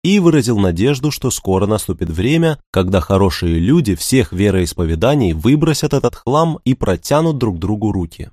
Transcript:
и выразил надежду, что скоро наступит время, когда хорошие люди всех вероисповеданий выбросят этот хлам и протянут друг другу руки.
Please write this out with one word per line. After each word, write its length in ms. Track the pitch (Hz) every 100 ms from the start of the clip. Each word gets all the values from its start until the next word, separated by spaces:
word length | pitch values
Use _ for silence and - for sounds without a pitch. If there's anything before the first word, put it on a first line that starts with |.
и 160 | 175 202
выразил 400 | 170 156 117 107
надежду, 500 | 95 85 120 139 147
что 220 | - 127
скоро 340 | - - 92 101
наступит 460 | 107 - 85 82
время, 480 | 82 110 165 165 147 _
когда 320 | 92 92 95
хорошие 560 | - 98 98 - 87 82
люди 380 | 90 170 117 85
всех 360 | - 131 110
вероисповеданий 1000 | 90 104 92 87 - 82 80 117 147 98
выбросят 600 | 78 95 147 165 147 151 139
этот 180 | 123 -
хлам 440 | - 143 165 151
и 120 | - 127
протянут 640 | 101 87 - 147 165 143
друг 180 | 113 87
другу 340 | 92 107 107
руки. 380 | 95 82 - -